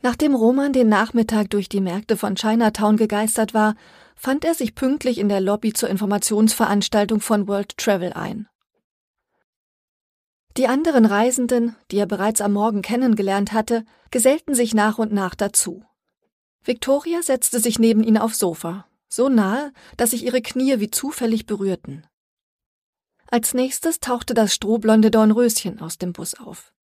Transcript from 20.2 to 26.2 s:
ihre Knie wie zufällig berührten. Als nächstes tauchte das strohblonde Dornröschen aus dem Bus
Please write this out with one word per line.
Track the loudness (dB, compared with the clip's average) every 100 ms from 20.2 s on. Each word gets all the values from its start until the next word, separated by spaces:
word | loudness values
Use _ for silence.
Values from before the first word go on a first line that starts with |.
| -2
ihre | -4
Knie | -4 -2 0 0
wie | -2
zufällig | -4 -6 -6 -2 -2 -4
berührten. | -4 -4 -4 -8 -16 -18 _ _ _ _ _ _ _ _ _ _ _ _
Als | -2 -2
nächstes | -2 -2 -2 -4 -4
tauchte | -4 -6 -2
das | 0 2
strohblonde | 0 -2 0 4 6 6
Dornröschen | 6 4 4 2 0 -8 -10
aus | -12 -10
dem | -10
Bus | -8